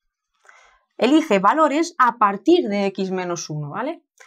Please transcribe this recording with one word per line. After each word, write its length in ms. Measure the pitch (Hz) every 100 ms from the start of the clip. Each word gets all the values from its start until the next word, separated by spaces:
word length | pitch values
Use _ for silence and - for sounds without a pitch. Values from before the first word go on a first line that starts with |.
| _ _ _ _ _ _ _ _ _ -
Elige 440 | 220 311 320 196
valores 560 | 196 285 302 285 339 -
a 180 | 359 -
partir 520 | 208 202 - 349 240
de 180 | 202 196
x 240 | 196 190
menos 400 | 185 180 170 -
uno, 200 | 151 147
¿vale? 320 | 175 262 330 _ _